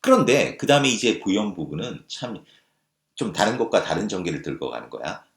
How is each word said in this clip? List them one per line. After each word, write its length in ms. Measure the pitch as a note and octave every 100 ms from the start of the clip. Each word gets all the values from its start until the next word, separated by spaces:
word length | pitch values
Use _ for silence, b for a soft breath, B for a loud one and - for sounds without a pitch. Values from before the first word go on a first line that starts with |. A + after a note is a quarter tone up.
그런데 560 | - B3+ D#3 C#3+ F#2+ -
그 100 | C3+
다음에 220 | C#3+ C#3
이제 320 | A2 A#2 A2
부연 340 | G2 G2 G#2+
부분은 500 | F2 D#2 D#2 B2 D#2 -
참 360 | - B2 F#2 b b b b _ _ _ -
좀 140 | A2
다른 260 | - G#2 A#2+
것과 240 | A2+ G2
다른 260 | - - G#2+
전개를 340 | F#2+ E2+ D2
들고 280 | - - B1+
가는 180 | A#1 -
거야. 360 | - C2 G2+ _